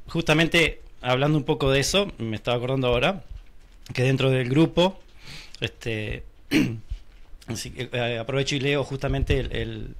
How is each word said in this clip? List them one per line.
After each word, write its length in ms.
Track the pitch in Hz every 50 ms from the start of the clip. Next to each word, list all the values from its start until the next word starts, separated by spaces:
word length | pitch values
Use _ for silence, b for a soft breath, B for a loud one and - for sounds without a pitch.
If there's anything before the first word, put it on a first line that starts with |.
| -
justamente 760 | - - 165 - - 151 156 165 156 - 170 156 143 - - - - - -
hablando 360 | - 123 127 127 139 151 156
un 60 | 151 131
poco 280 | 156 151 - 143 135
de 80 | 135 139
eso, 320 | 131 - - 294 302 - -
me 180 | - 113 110 110
estaba 220 | 101 - 123 120
acordando 300 | 120 120 127 135 135 127
ahora 360 | 123 120 123 131 170 196 185 - - - - - - - - - - - - - - -
que 100 | - 123
dentro 260 | 131 135 131 127 135
del 180 | 131 127 127 120
grupo, 500 | 131 151 165 - - 170 175 190 190 - - - B B B B B B B B B B
este, 640 | - 113 - - - 120 113 107 107 110 117 123 - - - - - -
<clears throat> 960 | - - 131 127 113 107 - - - - - - - - - - - - -
así 220 | - 113 - - 123
que, 200 | - 127 123 123
eh, 260 | - 123 120 120 120
aprovecho 380 | 113 113 - 131 135 135 - 147
y 40 | 139
leo 240 | 127 143 143 143 123
justamente 560 | - 135 131 - 135 131 135 131 - 143 135
el, 120 | 123 - -
el, 420 | 117 113 113 113 110 110 - -